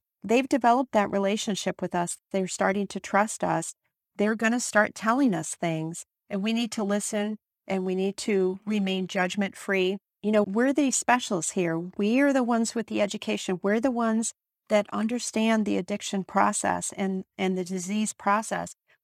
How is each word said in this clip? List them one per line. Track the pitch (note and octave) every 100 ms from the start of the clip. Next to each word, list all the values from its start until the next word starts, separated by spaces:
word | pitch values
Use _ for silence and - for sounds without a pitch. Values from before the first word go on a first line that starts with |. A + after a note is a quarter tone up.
| _ _
They've | G3 A#3+ C4
developed | C4+ A#3+ B3 C4
that | G#3+ G3+
relationship | G3 G3 G#3+ - F#3 - -
with | F3+
us. | F3+ F3 - _
They're | F#3+ F#3
starting | - G3 G3 G3
to | F#3+
trust | - G3 A3 -
us. | F3+ E3 - - _ _ _ -
They're | G#3
gonna | A3+ A3+ A#3+
start | - G#3 G#3
telling | - A3 B3+ C4+
us | D#3+ D#3
things, | - E3+ D#3+ D#3+ E3+ - _ -
and | G3
we | G#3+
need | A3+ A#3
to | -
listen, | G3+ G#3 - G#3 G#3+ G#3+ _ _ -
and | F#3+
we | F#3
need | F#3 F#3+ G3
to | - G3 F#3 F#3+ G#3
remain | G#3+ F#3+ F#3+ F3+
judgment-free. | F#3+ F#3 G3+ G3 - - F#3+ F#3 G3 _ _
You | G#3
know, | G#3+ G3
we're | G#3+ C4
the | C#4+ C#4
specialists | - - B3 - F#3 -
here. | F#3+ E3+ E3
We | F3+ - G#3 B3+
are | C#4+
the | C4+
ones | A#3+ A#3 A3+
with | A#3 G#3+
the | G#3+
education. | G3+ G#3+ - G#3 - F#3
We're | G3 A3
the | C4
ones | A#3+ A3+ A3 A3+ - _ _ -
that | G#3+ G#3
understand | G#3 A3 B3 - A3 A3 A3 G#3
the | G3
addiction | F#3 G3+ - G3
process | F3+ G3 G#3 - G3 F3 - -
and, | G3 F#3+ - -
and | F#3+ F#3
the |
disease | F3+ F#3 F3+ G#3+ G#3+
process. | - G3+ G#3 A3 F3 F3 - _ _